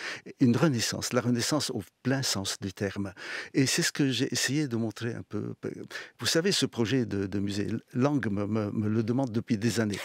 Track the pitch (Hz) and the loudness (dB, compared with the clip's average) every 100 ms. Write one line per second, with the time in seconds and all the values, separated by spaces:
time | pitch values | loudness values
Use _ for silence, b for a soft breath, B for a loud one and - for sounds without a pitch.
0 | B B - - 127 113 160 120 - 98 | B B -10 4 4 6 4 4 0 -2
1 | - 120 117 120 113 151 - 113 - _ | 0 0 2 2 2 0 0 -4 -8 _
2 | 123 135 131 101 95 - 101 - 98 104 | -2 0 0 -2 -4 -4 -6 -4 -4 -2
3 | 98 B B B B - 131 - 165 - | -8 B B B B 0 2 2 0 2
4 | 139 117 127 127 - 143 147 117 113 - | 2 2 0 0 0 0 0 0 -2 -4
5 | 117 110 98 104 113 110 110 - - B | -6 -6 -6 -6 -6 -6 -8 -8 -10 B
6 | B - 113 165 190 - 131 - 110 135 | B -6 0 2 2 2 2 2 2 2
7 | 110 98 98 98 101 98 98 113 - 127 | 2 0 0 -2 -2 -2 -2 -4 -4 0
8 | 139 147 107 101 98 110 104 - 104 110 | 2 2 0 -2 0 0 0 0 0 0
9 | 110 123 135 110 - 107 113 107 107 98 | 2 0 0 -2 0 0 0 2 0 -2